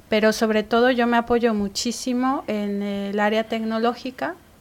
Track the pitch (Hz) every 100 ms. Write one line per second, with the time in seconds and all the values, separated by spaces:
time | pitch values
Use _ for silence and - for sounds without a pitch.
0 | - 214 220 220 220 214 214 233 247 240
1 | 240 233 233 240 233 214 196 - 240 -
2 | 254 247 262 285 - 214 208 202 202 202
3 | 202 202 208 220 226 226 220 220 233 240
4 | 254 254 277 359 - -